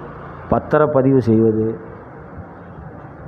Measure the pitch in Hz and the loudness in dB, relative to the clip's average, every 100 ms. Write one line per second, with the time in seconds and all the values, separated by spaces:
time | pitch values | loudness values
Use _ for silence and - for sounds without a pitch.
0 | - - - - - 117 - 151 147 135 | -12 -16 -16 -12 -2 -2 2 2 4 4
1 | 131 135 113 110 113 110 110 113 - - | 4 4 6 4 4 4 0 -4 -12 -18
2 | - - - - - - - - - - | -18 -18 -18 -16 -16 -18 -18 -18 -18 -18
3 | - - | -18 -18